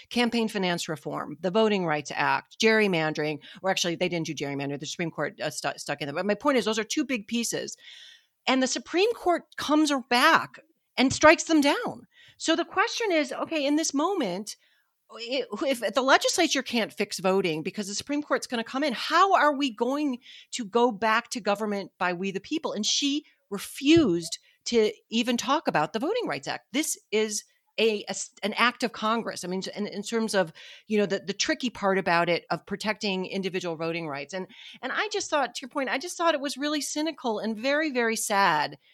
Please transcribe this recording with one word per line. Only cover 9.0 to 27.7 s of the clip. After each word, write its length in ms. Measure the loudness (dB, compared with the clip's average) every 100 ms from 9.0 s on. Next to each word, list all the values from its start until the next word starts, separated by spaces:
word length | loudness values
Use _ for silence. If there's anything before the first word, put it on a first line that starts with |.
| 2
Court 300 | 2 0 0 -2 -10
comes 360 | 2 4 4
ar-, 120 | 0 2
back 500 | 4 6 4 2 -12 _ _ _ 2
and 160 | 2
strikes 300 | 8 8 8
them 180 | 6 4
down. 460 | 4 2 -2 -10 -16 _ -20 -8
So 180 | 0 0
the 100 | 0
question 460 | 0 0 0 0
is, 200 | 0 0
okay, 340 | -4 -4 -2 0
in 100 | 0
this 180 | 0
moment, 600 | 0 0 0 -2 -4 -8 -16 _ _ _ _ _
i-, 320 | -16 -6 -4 -4 -2
if 200 | -2 0 0
the 80 | 0
legislature 600 | 4 6 4 2 2 0
can't 280 | -2 -2 -2
fix 260 | -4 -4 -2
voting 420 | 2 2 2 -2
because 260 | -6 -8 -8
the 60 | -8
Supreme 280 | -6 -6
Court's 240 | -2 -2 -2
gonna 160 | -6
come 200 | -4 -4
in, 100 | -2
how 400 | -2 0 4 6 6
are 200 | 4 2
we 140 | -2
going 500 | -2 -2 0 -2 -4 -10 -20 -14
to 120 | -10 0
go 260 | 2 2
back 380 | 2 2 2 0
to 80 | -4
government 520 | 0 0 0 -4 -6 -4
by 140 | -2
we 180 | 0 -2
the 80 | -4
people? 320 | -4 -4 -4
And 100 | -4 -2
she 400 | 0 0 -2 -6 _ -10
refused 920 | -10 -8 -2 6 6 6 2 -2 -12 _ _ 0
to 260 | 2 2 0 -4
even 280 | -2 0 -2
talk 300 | 0 0 0
about 260 | 0 0
the 60 | -2
Voting 280 | -2 -2 -4
Rights 200 | -6 -6
Act. 180 | -8 _
This 240 | -4 -2 -6 -2
is 320 | 0 0 -4 -10 _ _